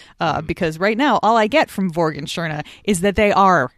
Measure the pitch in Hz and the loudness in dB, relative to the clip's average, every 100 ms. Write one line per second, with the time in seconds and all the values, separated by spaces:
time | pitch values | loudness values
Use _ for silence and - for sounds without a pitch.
0 | - - 165 139 160 170 165 156 202 220 | -18 -6 -4 -4 -6 -6 -4 -2 -2 0
1 | 294 - 208 226 214 302 - - 190 165 | 0 2 2 2 2 0 0 -2 -4 0
2 | 156 147 143 - 165 151 - - - 175 | -2 -2 -10 -8 -8 -8 -12 -8 -2 0
3 | 202 196 208 190 190 170 127 | 0 2 2 4 4 4 0